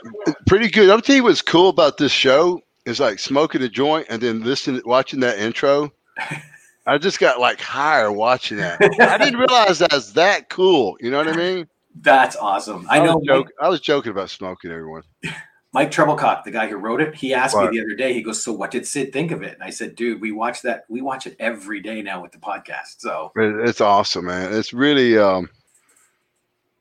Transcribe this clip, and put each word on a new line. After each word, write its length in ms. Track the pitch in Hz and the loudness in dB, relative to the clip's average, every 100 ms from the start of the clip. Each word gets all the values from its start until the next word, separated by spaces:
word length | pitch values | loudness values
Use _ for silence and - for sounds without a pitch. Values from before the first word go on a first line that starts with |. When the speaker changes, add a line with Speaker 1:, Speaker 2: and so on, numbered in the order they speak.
| 117 110 170 147 - | -4 -6 -6 -2 2
Speaker 1:
pretty 220 | 190 226 | 2 4
good. 200 | 196 190 | 6 8
I'll 120 | 220 | 6
tell 140 | 247 277 | 6 4
you 80 | |
what's 180 | 240 156 | 4 2
cool 280 | - 170 185 | 2 4 4
about 280 | 175 151 - | 6 2 2
this 140 | 139 | 0
show 500 | - 135 139 175 180 - _ - | 2 4 4 4 0 -8 _ -10
is, 140 | 117 | -2
like, 200 | 131 98 | -2 -2
smoking 420 | - 139 156 151 | -2 0 0 -2
a 60 | 127 | -4
joint 380 | 104 143 156 - | -2 0 0 -4
and 120 | 113 | -4
then 220 | 120 113 | -2 -2
listening, 380 | 113 139 - 127 113 | -2 -4 -4 -6 0
watching 340 | 127 131 139 | 0 0 -2
that 180 | 123 101 | -2 -2
intro. 520 | 110 113 143 143 147 - _ - - 151 | -4 -2 0 0 -2 -10 _ -14 -12 -12
Speaker 2:
<laughs> 460 | - - _ _ - | -16 -20 _ _ -2
Speaker 1:
I 100 | 147 | 0
just 220 | 180 - | -2 0
got, 200 | 170 123 | 0 2
like, 200 | 123 104 | 0 -2
higher 520 | - 127 147 147 107 | -8 -4 0 2 0
watching 460 | 104 113 127 - 104 | 0 0 0 -4 -6
that. 220 | 92 85 202 - | -6 2 2 4
I 180 | - 208 | 2 4
didn't 220 | 285 240 | 0 2
Speaker 2:
<laughs> 0 | |
Speaker 1:
realize 400 | 254 247 208 156 | 4 6 4 4
that 120 | 170 | 2
was 220 | 147 - | 0 -2
that 360 | 151 185 175 - | 2 2 2 -4
cool. 480 | - 185 160 101 - | 0 4 4 2 -4
You 100 | 117 | -4
know 60 | 139 | -2
what 100 | 156 | -2
I 80 | 160 | -2
mean? 320 | 180 185 160 _ _ 160 | -4 -4 -8 _ _ -4
Speaker 2:
That's 340 | - 262 - - | 4 4 4 0
awesome. 500 | 104 98 107 92 90 | -4 -4 -4 -12 0
I 80 | 139 | 2
Speaker 1:
I 20 | |
was 80 | 165 | 4
Speaker 2:
know 120 | 165 151 135 | 2 2 0
Speaker 1:
joke-, 80 | 135 - | 0 -4
I 100 | 165 | -2
was 120 | 170 | -2
joking 300 | - 147 120 | 0 -2 -2
about 180 | 95 90 | -6 -8
smoking, 420 | - 95 90 90 | -10 -12 -12 -12
everyone. 320 | 82 80 80 - _ - - - _ _ | -12 -12 -16 -20 _ -14 -14 -18 _ _
Speaker 2:
Mike 200 | - 156 | -2 -2
Treblecock, 520 | - 151 151 135 - 101 | 2 2 2 0 -2 -6
the 40 | |
guy 160 | 110 107 | -6 -6
who 100 | 101 | -6
wrote 220 | 107 123 | -6 -2
it, 140 | 151 | -2
he 180 | - 131 | -4 -4
asked 240 | 127 127 110 | -2 0 2
me 60 | |
Speaker 1:
Right. 80 | 92 | 2
Speaker 2:
the 100 | 113 | 0
other 120 | 107 | -6
day, 180 | 104 131 | -4 -4
he 120 | 120 | -4
goes, 200 | 110 - | -6 -8
"So 80 | - | -8
what 200 | 107 - | -8 -8
did 160 | 117 - | -8 -6
Sid 260 | 143 - | -6 -6
think 160 | 135 165 | -4 -6
of 140 | 156 | -6
it?" 100 | 98 | -10
And 80 | - | -14
I 80 | 95 | -16
said, 260 | - 101 - | -12 -12 -6
"Dude, 240 | 117 101 | -6 -4
we 120 | 110 | -8
watch 320 | 107 - 196 | -6 -6 -6
that, 220 | 123 113 - | -6 -8 -8
we 100 | 120 | -10
watch 260 | 135 135 123 | -8 -8 -12
it 80 | - | -8
every 400 | 113 107 98 104 | -8 -8 -12 -12
day 220 | 104 110 | -10 -12
now 220 | 101 92 | -10 -12
with 80 | 87 | -14
the 80 | _ | _
podcast." 560 | 101 98 - - - - | -12 -12 -12 -16 -16 -14
So 300 | 113 85 - 110 | -10 -10 -8 -2
Speaker 1:
It, 340 | 107 104 120 | -2 0 -4
it's 100 | - | 0
awesome, 460 | 107 101 101 92 87 | 2 4 2 -4 -6
man. 260 | 90 92 | -6 -4
It's 220 | 107 - | -4 -6
really, 420 | 120 143 143 123 110 | -2 2 4 4 6
um, 280 | 101 92 87 _ _ _ _ _ _ _ _ _ _ _ _ _ | 4 2 -4 _ _ _ _ _ _ _ _ _ _ _ _ _